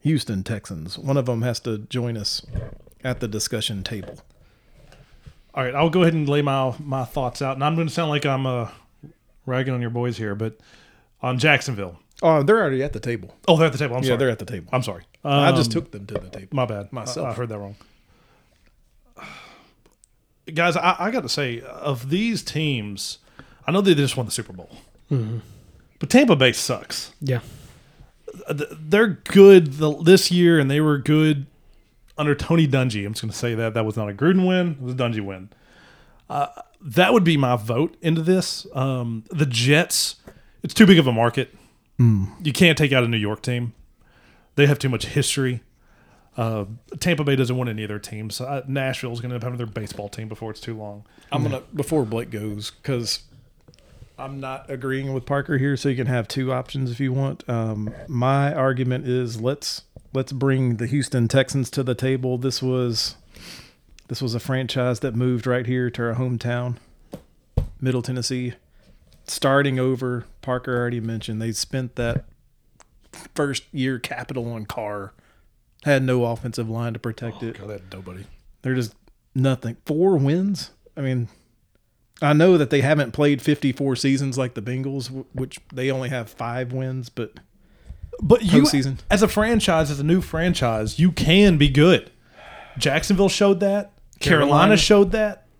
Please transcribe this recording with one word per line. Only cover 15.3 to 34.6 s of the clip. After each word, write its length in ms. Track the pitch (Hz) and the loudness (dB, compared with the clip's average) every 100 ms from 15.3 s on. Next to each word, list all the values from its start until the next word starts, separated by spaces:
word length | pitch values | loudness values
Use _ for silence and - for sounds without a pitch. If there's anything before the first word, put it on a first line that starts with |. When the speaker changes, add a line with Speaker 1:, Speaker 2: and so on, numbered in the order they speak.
| 139 143 | 2 4
Speaker 1:
just 160 | 131 120 | 4 2
Speaker 2:
Um, 80 | 107 | -2
Speaker 1:
took 80 | - | -6
them 140 | 104 101 | -16 -10
to 80 | |
the 140 | 98 95 | -10 -10
table. 200 | 98 95 | -18 -8
Speaker 2:
My 140 | 139 123 | -4 -4
bad. 260 | 104 101 | -6 -10
Speaker 1:
Myself. 340 | 127 110 127 135 | -12 -10 -8 -6
Speaker 2:
I, 40 | |
I 40 | |
heard 140 | 113 120 | -6 -8
that 100 | 107 | -10
wrong. 160 | 101 104 - _ _ _ _ _ _ _ _ _ _ _ _ - | -14 -18 -20 _ _ _ _ _ _ _ _ _ _ _ _ -20
<sighs> 80 | - - - - _ _ _ _ _ _ _ _ - | -20 -20 -20 -20 _ _ _ _ _ _ _ _ -8
Guys, 220 | 156 175 165 | 0 2 2
I, 180 | 180 180 | 2 2
I 120 | 185 | -2
gotta 180 | 247 151 | -4 -4
say, 320 | - 135 117 | -4 -4 -6
of 480 | 131 - 147 131 131 | -12 -8 -6 -4 -2
these 320 | 175 226 214 | -2 0 -4
teams, 760 | - 151 156 127 104 98 - - _ - - _ - | -4 -4 -2 -2 -6 -8 -10 -12 _ -20 -20 _ -2
I 60 | |
know 80 | 175 | 2
they 140 | 196 | 4
just 220 | 156 139 - | 4 2 -2
won 100 | 113 | -4
the 60 | |
Super 200 | - 110 | -6 -8
Bowl. 180 | 92 85 - _ _ _ | -14 -18 -20 _ _ _
Speaker 3:
Mm-hmm. 280 | 139 110 117 - - - - _ _ | -4 -2 -8 -12 -20 -20 -20 _ _
Speaker 2:
But 120 | - | 2
Tampa 260 | 247 277 156 | 4 6 6
Bay 160 | 131 | 4
sucks. 600 | - - 120 - - - _ | 2 -4 -6 -8 -12 -12 _
Speaker 3:
Yeah. 200 | 139 123 - - - - _ _ - _ - - - | -4 -4 -6 -20 -20 -20 _ _ -20 _ -20 -20 -8
Speaker 2:
Uh, 60 | |
th-, 140 | - 147 | -8 -8
they're 360 | - 156 196 226 | -10 0 2 2
good 680 | 151 - 196 196 190 156 | 0 2 10 12 12 8
the, 280 | 139 156 151 | -2 -2 0
this 280 | 165 190 - | 6 6 6
year, 280 | 175 170 165 | 4 6 4
and 100 | 135 | 2
they 100 | 143 | 2
were 180 | 156 143 | 2 0
good 480 | 120 151 156 143 139 _ _ _ _ _ _ - | 2 2 4 0 -4 _ _ _ _ _ _ -6
under 180 | 147 | -2
Tony 340 | 139 - 170 156 | -2 0 2 4
Dungy. 360 | 135 127 107 | 2 0 -2
I'm 80 | 101 | -6
just 100 | 107 | -8
gonna 100 | 113 | -8
say 220 | - 120 113 | -6 -4 -2
that. 180 | 113 | -2
That 100 | 113 | -2
was 120 | 110 107 | -2 -4
not 120 | 104 | -6
a 40 | |
Gruden 340 | 101 151 190 185 | 0 2 4 2
win. 260 | 185 | 2